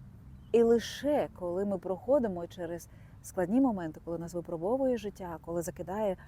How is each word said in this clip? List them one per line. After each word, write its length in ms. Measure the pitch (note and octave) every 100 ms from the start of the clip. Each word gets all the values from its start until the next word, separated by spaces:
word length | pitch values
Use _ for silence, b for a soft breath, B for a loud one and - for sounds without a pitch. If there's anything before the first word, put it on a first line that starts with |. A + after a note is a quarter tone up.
| - - - - -
І 120 | A#3
лише 680 | A#3 A#3 - - C#4 C#4+ D3+
коли 320 | - F3+ F3+ G#3
ми 120 | F#3+
проходимо 680 | F3+ F#3 - D4 A3+ F3 E3+
через 420 | - E3+ E3+ - B B B
складні 380 | - - F3 A#3+
моменти, 400 | C4+ G3 E3 - -
коли 120 | E3+
нас 160 | E3+
випробовує 640 | F3 E3 E3 F3+ C4 C4 A#3+
життя, 400 | G3+ F#3 F3+ E3
коли 200 | E3+ F3
закидає 560 | D#3+ C#3+ E3 G3+ G#3 F3+